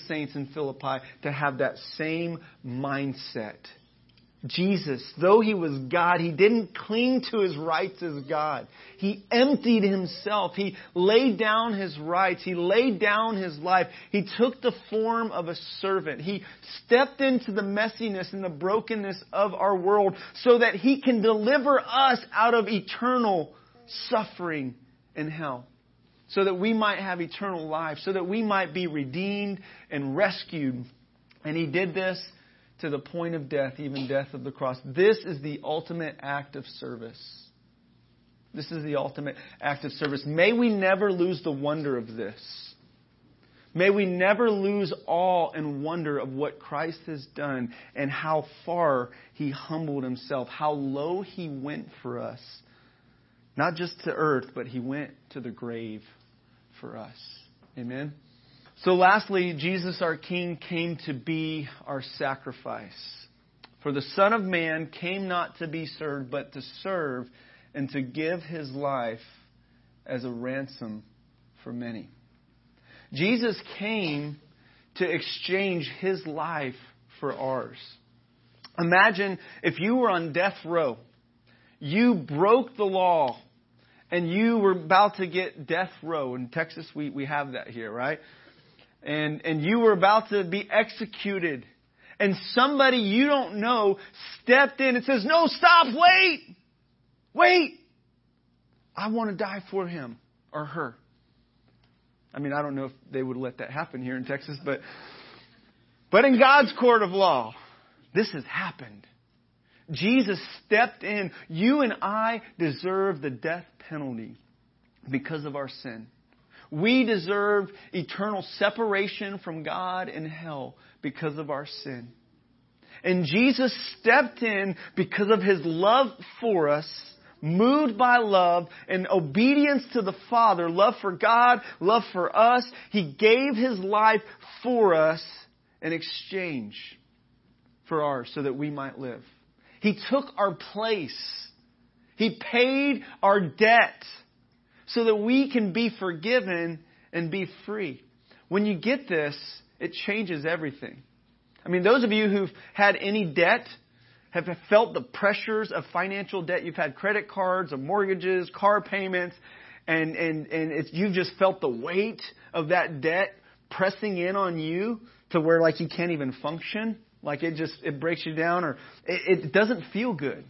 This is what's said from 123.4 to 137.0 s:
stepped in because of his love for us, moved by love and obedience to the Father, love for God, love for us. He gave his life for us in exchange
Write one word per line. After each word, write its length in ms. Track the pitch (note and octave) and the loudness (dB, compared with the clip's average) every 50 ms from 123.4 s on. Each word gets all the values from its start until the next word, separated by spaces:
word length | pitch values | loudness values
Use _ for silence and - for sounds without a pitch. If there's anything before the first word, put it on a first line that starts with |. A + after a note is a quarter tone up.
| B3 C#4 A#3+ B3 C4 A#3 - - - - - - | 4 4 4 4 2 0 -2 -4 -10 -14 -12 -2
stepped 420 | - A3+ A#3+ C#4+ C4 A#3+ - - A#3+ | 2 4 6 6 4 2 -2 -4 -4
in 340 | A3+ G#3 G3 G3 G3 F3+ - - - - | -2 0 0 0 -2 -4 -6 -10 -6 -2
because 320 | F#3+ F#3 F#3+ - G3+ G#3 G3 | -2 -2 0 0 0 2 4
of 120 | A3 G3 F#3 | 4 4 4
his 180 | G3+ G3 E3 C#3 | 4 2 2 2
love 520 | E3+ D#3+ E3 F#3 G#3 A#3 C4+ C4+ G#3+ - - F3+ - - - | -2 -2 2 4 6 6 6 4 2 -2 -12 -20 -20 -12 -6
for 300 | A#3+ A#3 G3+ F3 D3+ D3 | -2 0 2 2 4 2
us, 180 | D3 D3+ D#3 - - - - - - _ _ - - _ D3+ | 2 0 -2 -6 -12 -16 -18 -20 -20 _ _ -20 -14 _ -4
moved 560 | D#3 E3+ F#3 A3+ B3+ C#4 D4+ D4+ A#3+ G#3+ G#3 | 0 2 4 6 6 6 4 4 2 2 2
by 200 | B3+ B3 B3 A#3+ | 4 6 6 4
love 500 | A3+ G#3 G3 F#3 F3+ F3 F3 F3 F3 - - - - - | 4 4 6 6 6 6 4 2 0 -2 -10 -14 -8 -4
and 180 | F#3 F#3 F#3 | -4 -2 0
obedience 760 | - G3 F#3 D#3+ C#3+ C3+ G3+ A#3 C4 C#4+ D4 C#4+ D4 C#4+ C4 C4+ - - | 2 2 2 2 2 2 4 4 6 6 6 4 4 2 2 0 -2 -2
to 80 | A#3+ | -2
the 140 | G3 F#3+ - - - - | -2 -2 -4 -8 -6 0
Father, 400 | B3 A#3 A#3 G#3+ F#3+ F3 E3+ E3+ | 2 4 6 6 4 4 0 0
love 240 | E3+ F3+ G3+ A#3+ A3 - - | 4 4 4 4 4 2 -4
for 100 | G3 F3+ | -6 -2
God, 480 | D3 A3 G#3 A#3 A#3+ A#3+ B3 B3 - - - - - | 2 4 6 6 8 8 6 6 4 0 -8 -10 -2
love 260 | E3 F#3+ A3 A#3 F#3+ - - | 2 4 4 4 2 0 -2
for 200 | F#3 F3 - - | -2 -2 2 4
us. 300 | - A3 A#3 B3 B3 A#3+ - - - - - | 6 6 6 6 4 2 -2 -10 -18 -10 -4
He 220 | - G#3 E3+ C#3+ C#3 | -2 -2 -2 -2 0
gave 420 | - G#3+ G#3+ A3+ B3+ C4+ C#4+ B3 | 4 6 6 6 6 4 2 0
his 240 | G#3+ B3 C4 A3+ F#3 | 2 0 0 0 -2
life 440 | F#3 F#3+ G#3 G#3 G#3+ A3 A3 G#3+ G#3+ - - - - - - - - | -2 0 2 4 6 6 4 4 0 -6 -18 -20 -20 -20 -16 -8 -4
for 320 | B3 B3 A#3 G#3+ F#3+ E3 | 0 2 4 4 6 6
us 280 | D#3+ D#3 D#3+ D#3+ D#3 - - - - - _ _ _ _ _ _ _ - | 6 4 4 2 0 -6 -14 -18 -20 -20 _ _ _ _ _ _ _ -6
in 100 | D#3+ E3 | -4 -4
exchange 1080 | D#3+ - - - - - - F#3+ F#3+ F3+ E3+ D3 B2 G#2+ G#2 - - - - - _ | -4 -6 -8 -12 -12 -10 -8 -6 -6 -4 -4 -6 -6 -8 -10 -12 -16 -18 -18 -20 _